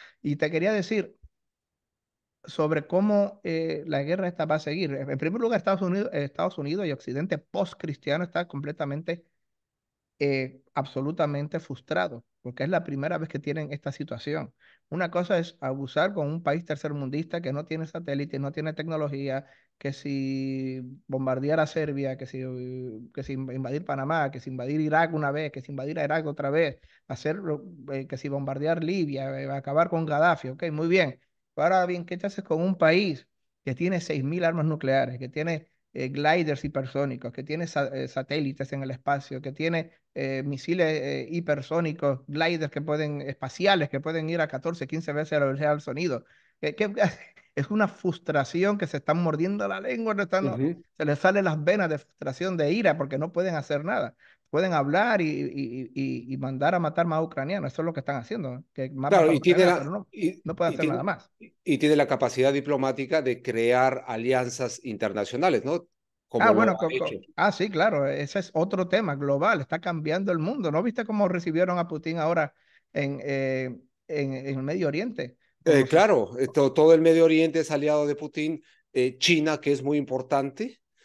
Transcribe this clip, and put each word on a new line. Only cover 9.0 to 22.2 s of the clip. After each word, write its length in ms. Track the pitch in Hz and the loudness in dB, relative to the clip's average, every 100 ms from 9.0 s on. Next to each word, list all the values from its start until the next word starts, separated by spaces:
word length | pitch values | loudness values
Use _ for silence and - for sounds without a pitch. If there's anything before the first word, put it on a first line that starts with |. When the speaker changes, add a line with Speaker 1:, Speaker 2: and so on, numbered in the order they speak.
| 170 170 - _ _ _ _ _ _ _ _ _ | -6 -8 -10 _ _ _ _ _ _ _ _ _
Speaker 1:
eh, 440 | 143 135 131 131 _ | 0 0 -2 -8 _
absolutamente 880 | - 139 135 135 180 147 143 147 165 | -6 -4 -4 -4 0 0 0 -4 -6
frustrado, 640 | - 131 - 180 180 120 - _ | -6 -12 -4 -2 -2 -4 -16 _
porque 220 | 123 123 | -14 -4
es 80 | 139 | -2
la 140 | 180 | 0
primera 340 | 170 139 151 175 | -2 -4 -2 -4
vez 100 | 160 | -4
que 100 | 175 | -6
tienen 340 | 147 151 147 | -4 -4 -6
esta 200 | 143 - | -8 -8
situación. 640 | - - 117 - 156 - - _ _ _ | -8 -8 -8 -6 -6 -6 -14 _ _ _
Una 220 | 156 170 | -4 -2
cosa 280 | 175 180 180 | -2 0 0
es 200 | 170 - | 0 -6
abusar 540 | 135 135 135 - 185 | -6 -6 -4 0 0
con 120 | 202 147 | 0 -4
un 140 | 160 | -2
país 220 | 170 156 | -2 -2
tercermundista 800 | 175 151 151 147 135 143 165 170 | -2 -6 -4 -4 -4 -4 -4 -6
que 100 | 170 | -4
no 140 | 143 156 | -6 -6
tiene 200 | 160 160 | -6 -6
satélite, 520 | 165 170 139 143 - | -8 -4 -4 -4 -4
no 140 | 139 | -4
tiene 200 | 143 156 | -4 -6
tecnología, 720 | 156 156 160 147 139 139 135 135 _ _ _ | -6 -6 -4 -4 -4 -4 -4 -6 _ _ _
que 160 | 139 | -8
si 880 | 135 147 139 135 135 135 135 131 131 127 135 - | -8 -6 -4 -2 -2 -4 -4 -4 -6 -10 -14 -6
bombardear 540 | 131 131 131 139 160 | -2 0 0 2 2
a 60 | 151 | 2
Serbia, 500 | 165 151 139 135 | 0 -2 -2 -4
que 100 | 131 | -6